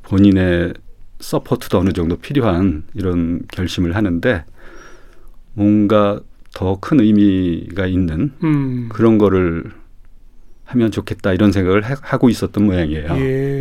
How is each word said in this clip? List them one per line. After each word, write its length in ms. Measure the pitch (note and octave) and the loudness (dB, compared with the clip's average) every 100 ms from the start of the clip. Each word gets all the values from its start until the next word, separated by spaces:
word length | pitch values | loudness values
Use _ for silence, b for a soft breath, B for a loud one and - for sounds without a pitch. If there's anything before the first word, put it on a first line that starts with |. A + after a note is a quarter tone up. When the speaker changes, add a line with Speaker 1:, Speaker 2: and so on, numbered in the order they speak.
Speaker 1:
본인의 720 | - G2 G2+ F#2+ F2+ F2 F2+ - - - - - | -4 4 6 6 2 0 -2 -6 -16 -20 -18 -16
서포트도 600 | - D3 - B2+ - G2 | -6 -6 -2 -6 0 0
어느 120 | F#2 | 2
정도 240 | F2 E2 E2+ | 0 -2 -4
필요한 640 | - C#3+ A2+ E2+ G2 D#2 - | -2 0 2 2 0 -2 -8
이런 480 | F2+ F#2 F2 E2+ E2+ - | -6 -2 -2 -2 -4 -6
결심을 440 | - F2+ - F2 G2 | -6 -6 -2 -2 0
하는데 500 | G2+ E2+ B2+ F#2+ - b b b b b b b b b - | 0 0 0 -2 -6 b b b b b b b b b -14
뭔가 640 | - G2+ G#2 G2+ G#2+ G2+ G#2 - - - | -2 2 4 4 4 2 -2 -10 -20 -18
더 240 | - F#2+ G2 | -6 -4 -4
큰 200 | - D3+ | 0 2
의미가 840 | G#2+ G#2 G2+ F#2+ F2+ E2 - F2+ F#2 | 4 6 4 4 0 -4 -6 -4 -2
있는 440 | F#2 F2 D#2 C#3+ - | 0 0 -2 -4 -4
Speaker 2:
음. 460 | D#3+ D3 C3+ B2 A#2 | -2 0 -2 -6 -6
Speaker 1:
그런 260 | G#2+ A2+ A2 | 2 4 4
거를 480 | G2+ F#2 F2 E2 - - - - - - - - - - - | 4 2 0 -2 -8 -16 -20 -20 -20 -20 -20 -20 -20 -20 -4
하면 260 | B2 A2+ | 0 0
좋겠다, 420 | G2+ - G#2 G2+ | -2 -6 -4 -2
이런 180 | F#2 G#2 | 2 2
생각을 300 | F#2+ F2+ G2+ | 2 2 0
하-, 140 | G#2+ C3+ | 0 -8
하고 280 | - C3+ B2+ | -4 2 2
있었던 340 | G#2+ - G#2 G#2 | 2 -4 0 2
모양이에요. 420 | F2+ D#2 D#2 D2+ - | 2 -2 -4 -4 -2
Speaker 2:
예. 420 | C3 C3+ C#3 C#3 | -2 -2 -4 -4